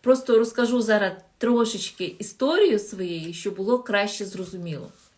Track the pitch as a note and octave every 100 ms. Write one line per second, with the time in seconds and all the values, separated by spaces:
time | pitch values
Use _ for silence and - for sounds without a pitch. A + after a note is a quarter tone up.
0 | B3 B3+ - A3+ A#3 - A#3+ B3 G#3+ G#3+
1 | G3 - - _ A#3 A#3+ A3+ G3+ - -
2 | F3+ - G#3 - C4+ E4+ G4+ G#3+ G3+ G3
3 | F#3 E3+ D#3+ E3+ G#3 F#3 G3 B3 A#3+ G3+
4 | G3+ - G3 F#3+ F3 F#3+ E3+ C#3+ - -
5 | _